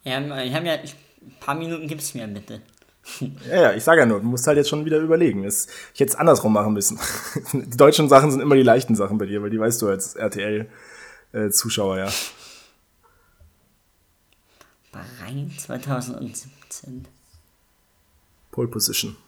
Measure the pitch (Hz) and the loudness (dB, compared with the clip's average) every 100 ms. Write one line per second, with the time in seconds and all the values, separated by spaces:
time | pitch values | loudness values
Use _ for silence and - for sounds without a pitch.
0 | - 131 143 135 127 147 170 156 143 - | -6 -6 -6 -6 -6 -4 -4 -6 -8 -20
1 | _ _ - _ - 143 165 165 156 151 | _ _ -20 _ -6 -6 -6 -8 -8 -10
2 | - 123 110 101 - 110 - _ _ _ | -10 -10 -10 -12 -14 -18 -18 _ _ _
3 | - - 135 139 - 180 147 101 135 165 | -20 -10 -10 -10 -4 4 4 2 4 6
4 | 123 104 110 123 156 147 143 151 156 156 | 6 2 0 -2 2 2 2 -2 -2 -2
5 | 160 165 170 98 98 - - - - - | 2 2 2 0 -4 -6 -8 -12 -20 -2
6 | 135 - 160 143 110 107 104 107 98 110 | -2 2 4 4 4 2 2 0 -2 -4
7 | - - - - - 139 - 123 143 151 | -8 -8 -8 -10 -6 -6 -6 6 6 6
8 | 151 135 151 135 147 139 123 117 131 110 | 8 8 8 0 4 6 8 6 4 0
9 | 98 104 98 104 104 110 110 117 107 95 | 0 -2 -2 -4 -4 0 0 0 0 -2
10 | - - 110 101 104 107 113 - - - | -4 -6 -6 -4 -4 -4 -6 -16 -20 -20
11 | - - _ 110 107 95 113 110 98 95 | -20 -20 _ -6 -2 -2 -4 -2 -2 -2
12 | 95 101 - - - - _ _ _ _ | -4 -6 -10 -14 -20 -20 _ _ _ _
13 | _ _ _ _ - _ _ _ _ _ | _ _ _ _ -20 _ _ _ _ _
14 | _ _ _ _ _ _ _ _ _ - | _ _ _ _ _ _ _ _ _ -20
15 | 95 123 104 139 143 143 - 127 139 127 | -20 -18 -14 -12 -12 -14 -12 -12 -6 -6
16 | 123 - 120 - - _ _ - 139 127 | -6 -10 -12 -14 -18 _ _ -20 -16 -18
17 | 131 _ _ _ _ _ _ _ _ _ | -18 _ _ _ _ _ _ _ _ _
18 | _ _ _ _ _ - 120 117 104 - | _ _ _ _ _ -6 -6 -4 -4 -4
19 | 110 107 | -6 -12